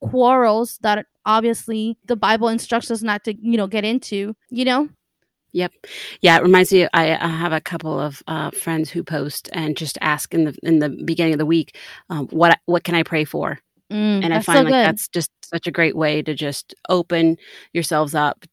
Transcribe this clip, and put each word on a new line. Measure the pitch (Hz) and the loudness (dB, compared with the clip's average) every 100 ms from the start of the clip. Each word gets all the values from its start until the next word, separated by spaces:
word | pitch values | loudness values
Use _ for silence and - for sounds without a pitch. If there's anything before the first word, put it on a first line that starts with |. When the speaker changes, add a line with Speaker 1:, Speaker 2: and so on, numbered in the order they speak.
Speaker 1:
quarrels | 110 254 247 262 240 214 240 - | -4 2 4 4 4 2 -2 -4
that | 214 208 - _ 208 | -2 -2 -4 _ 0
obviously | 220 226 226 - 220 220 226 - | 2 2 -2 -6 -4 -4 -6 -6
the | 233 | -2
Bible | 202 220 226 | 2 2 2
instructs | 226 - 233 - | -2 -2 -4 -2
us | 226 | -4
not | 220 208 | -4 -4
to, | - 214 | -6 -6
you | 220 233 | -2 0
know, | 190 | 0
get | 214 | -2
into, | 208 247 - 202 202 220 _ | -2 -2 -4 -6 -6 -10 _
you | 240 262 | -2 0
know? | 254 294 - _ _ _ _ _ | 0 -2 -8 _ _ _ _ _
Speaker 2:
Yep. | 175 180 - - - - - | -4 -4 -6 -18 -16 -16 2
Yeah, | - 165 | 6 6
it | |
reminds | 180 185 185 | 8 6 6
me, | 190 175 | 4 4
I, | 170 160 | 2 2
I | 160 160 | 0 -2
have | 160 170 | -4 -2
a | 160 | -2
couple | - 165 160 151 | -4 -8 -6 -4
of, | 147 143 - | -4 -8 -8
uh, | 160 156 | -6 -6
friends | - - 160 156 | -6 -4 -4 -4
who | 165 | -6
post | 160 156 143 - - | -6 -6 -6 -8 -10
and | - 156 151 | -6 -4 -4
just | 151 - | -8 -4
ask | 160 151 - | -2 -2 -2
in | 165 | 0
the, | 156 - | 0 -2
in | - 160 | 0 2
the | 151 127 | 2 -4
beginning | 151 165 165 | -4 0 0
of | 151 | 0
the | 151 | 2
week, | 165 151 - - - - | 0 -2 -10 -20 -20 -10
um, | 160 131 | -6 -4
"What, | 160 170 165 - | 2 4 4 2
what | 170 | -2
can | 170 | 0
I | 170 | -2
pray | 160 160 | 0 -2
for?" | 151 151 156 - _ _ _ | -4 -4 -6 -8 _ _ _
Speaker 1:
Mm, | 214 214 202 | -2 0 0
Speaker 2:
And | 180 | 0
I | 190 | 0
Speaker 1:
that's | 214 | 4
so | 277 | 4
Speaker 2:
find, | |
like, | 160 262 | 6 4
Speaker 1:
good. | |
Speaker 2:
that's | 214 190 - | 4 0 -4
just | 175 160 - | -6 -6 -10
such | - 165 - | -10 -8 -4
a | |
great | 151 160 - | 0 0 0
way | 156 151 | -2 -2
to | 151 | -4
just | 147 147 143 - - - | -4 -6 -8 -12 -16 -2
open | 185 170 170 165 165 - - - | -2 0 2 2 2 -6 -20 -8
yourselves | 170 160 156 151 | -6 -2 -2 0
up | 147 147 - - | 0 -2 -2 -10